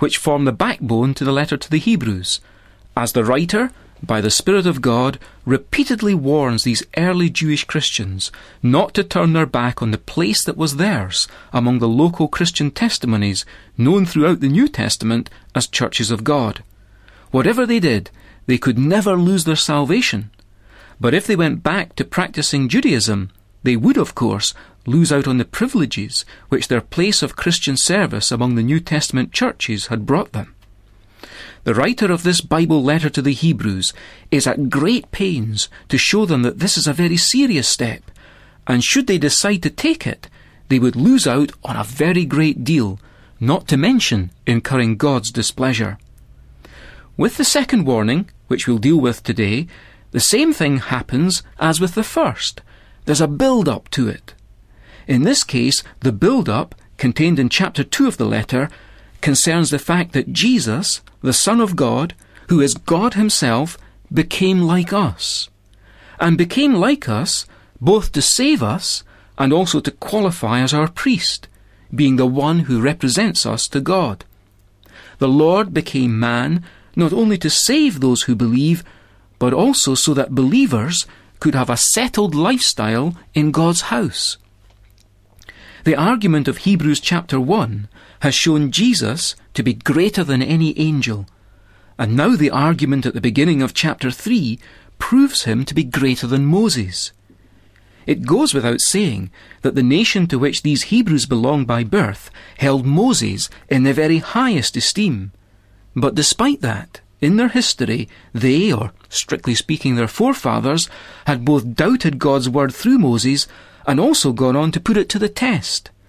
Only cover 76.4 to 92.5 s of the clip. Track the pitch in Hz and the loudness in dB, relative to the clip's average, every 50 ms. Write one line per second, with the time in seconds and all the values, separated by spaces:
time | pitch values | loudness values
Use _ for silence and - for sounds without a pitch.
76.4 | 123 143 165 175 170 - - - - - - - 175 160 175 - 226 214 214 185 | -2 -2 -2 -4 -4 -6 -20 -20 -20 -10 -2 0 0 0 2 2 2 2 0 0
77.4 | - 156 135 - - - 247 311 302 277 190 135 131 131 123 117 - - 120 104 | 0 -2 0 0 0 2 2 2 2 2 0 0 2 2 2 2 0 0 0 0
78.4 | 123 113 117 127 143 156 170 165 - - - - _ _ _ _ _ _ _ - | 0 0 2 2 2 2 0 0 -2 -10 -20 -20 _ _ _ _ _ _ _ -2
79.4 | 123 123 127 151 175 262 269 - - 139 131 131 - - 147 131 131 - 131 131 | -2 0 2 2 2 2 2 2 2 0 0 0 0 0 0 0 0 -2 0 0
80.4 | 131 131 175 254 277 220 131 113 104 151 175 - - - - - - - _ - | 2 4 4 4 2 2 2 0 -2 -2 -4 -4 -6 -8 -12 -20 -20 -20 _ -2
81.4 | - 156 143 135 127 - 120 117 - - - 220 247 247 - - 208 190 147 147 | -2 0 2 0 0 0 0 0 0 0 0 0 0 -2 0 0 -2 0 0 0
82.4 | 160 202 262 247 - - - - 110 107 110 117 135 170 175 - - - - 151 | 0 0 0 0 0 -2 -2 -2 -2 -2 0 0 -2 -2 -4 -8 -12 -6 -2 0
83.4 | 151 151 139 156 165 170 170 170 - - 233 240 214 139 - - - - - - | 0 0 2 2 2 2 2 0 -2 -2 -2 -2 -2 -2 -4 -4 -6 -6 -6 -8
84.4 | _ _ _ _ _ _ _ _ - - - _ _ _ _ _ _ _ _ _ | _ _ _ _ _ _ _ _ -20 -20 -20 _ _ _ _ _ _ _ _ _
85.4 | - - - - - - - - - - 160 139 156 196 247 233 208 190 160 151 | -20 -20 -20 -20 -20 -20 -16 -6 -2 0 2 2 2 2 2 2 2 2 2 2
86.4 | 135 139 123 - - 185 202 175 151 151 147 - - - 180 175 - - - 135 | 2 0 -2 -2 0 2 2 2 2 2 0 0 0 -2 -2 -2 -2 -2 -2 -2
87.4 | 127 131 196 214 147 113 107 104 104 - - - - - - - - 143 131 - | 0 0 0 0 0 -2 -4 -6 -8 -10 -14 -20 -20 -20 -12 -4 -2 0 0 2
88.4 | - 170 156 151 147 135 120 - 214 254 240 - - 107 120 170 - - - - | 2 2 2 2 2 2 0 2 2 2 2 2 0 -2 -4 -4 -6 -6 -8 -10
89.4 | _ - - - 117 123 117 113 - - 135 156 180 208 202 - 175 139 139 127 | _ -14 -6 -2 0 0 -2 -2 0 0 2 2 2 2 2 0 -2 0 0 0
90.4 | 131 - 156 160 160 156 - - 156 156 156 143 120 120 110 104 98 - _ _ | 0 2 2 2 2 2 0 0 0 0 0 0 -2 -2 -4 -6 -8 -12 _ _
91.4 | _ _ _ _ - _ _ _ _ - - - 117 107 113 127 147 214 254 180 | _ _ _ _ -20 _ _ _ _ -18 -8 -4 -2 0 0 2 2 2 2 4
92.4 | 151 139 | 2 2